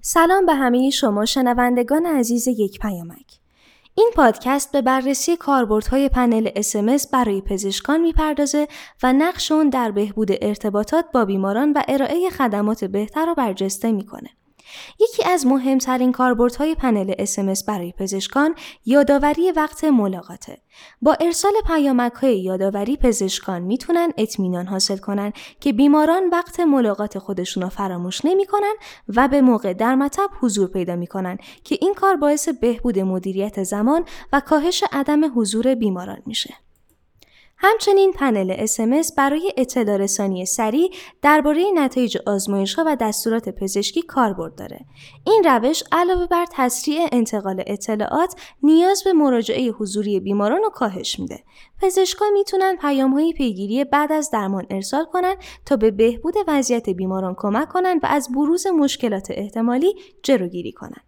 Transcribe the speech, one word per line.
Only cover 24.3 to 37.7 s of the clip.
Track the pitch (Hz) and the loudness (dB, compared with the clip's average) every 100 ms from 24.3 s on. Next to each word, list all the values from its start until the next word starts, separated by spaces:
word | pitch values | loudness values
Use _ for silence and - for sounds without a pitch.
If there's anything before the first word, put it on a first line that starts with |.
| - 185 180 180 | -2 -2 -4 -4
حاصل | 190 190 196 | -4 -2 -4
کنن | 202 202 208 - - - | -4 -4 -6 -10 -20 -4
که | 285 | -2
بیماران | 220 285 302 302 349 370 | 4 6 6 4 2 2
وقت | 339 349 - | 0 -4 -2
ملاقات | 339 269 226 196 208 196 | 2 4 2 -2 -6 -8
خودشون | - 185 180 185 | -8 -6 -4 -6
رو | 185 | -6
فراموش | - 196 175 180 - 302 | -6 -6 -6 -6 -4 0
نمی‌کنن | 381 392 415 403 427 - - - 214 | 0 0 -2 -2 -4 -12 -16 -4 0
و | 269 | 2
به | 277 | 4
موقع | 254 220 196 | 4 2 -2
در | 185 226 262 | -2 0 0
مطب | 285 - 392 - | 0 -2 -4 -2
حضور | 240 202 185 | -2 0 -2
پیدا | 190 175 175 | -2 -4 -6
می‌کنن | 175 196 185 190 - - | -8 -8 -8 -10 -16 -20
که | - 302 | -6 -2
این | 370 | 0
کار | 403 392 349 | 2 2 2
باعث | 294 294 - | 2 0 -2
بهبود | 262 233 233 247 196 | -2 -2 0 -2 -2
مدیریت | 190 185 190 190 208 202 | -2 -2 -4 -4 -4 -4
زمان | 185 202 220 320 339 - - | -4 -2 0 0 -2 -12 -2
و | 277 | -2
کاهش | - 311 320 349 392 | 2 2 2 -2 -2
عدم | 277 277 294 311 240 | -2 0 2 2 0
حضور | 208 220 254 254 | -2 0 0 0
بیماران | 214 185 190 190 - | 0 -2 -8 -12 -8
می‌شه. | 220 - - _ _ _ _ _ _ _ _ _ _ | -8 -8 -14 _ _ _ _ _ _ _ _ _ _
همچنین | 381 | 2